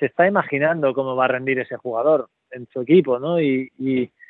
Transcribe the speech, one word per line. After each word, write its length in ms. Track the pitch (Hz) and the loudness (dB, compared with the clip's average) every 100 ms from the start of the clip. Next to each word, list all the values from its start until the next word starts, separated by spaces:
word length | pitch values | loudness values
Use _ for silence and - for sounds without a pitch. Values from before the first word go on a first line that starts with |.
se 60 | 139 | -6
está 200 | - 180 | 2 2
imaginando 640 | 202 - 143 147 170 139 | 2 0 0 0 0 0
cómo 200 | 127 131 | 0 -4
va 120 | 127 127 | 0 0
a 20 | |
rendir 320 | 127 131 131 | 0 -2 -4
ese 160 | 120 120 | -4 -8
jugador 520 | 123 113 139 156 113 _ _ | -6 -2 2 2 0 _ _
en 160 | 127 123 | -18 -12
su 80 | 135 | -10
equipo, 400 | 123 175 135 123 | 2 4 4 -2
¿no? 200 | 143 170 | 0 0
Y, 300 | 151 131 131 _ | 0 0 -4 _
y, 320 | 131 131 120 _ | -2 -2 -2 _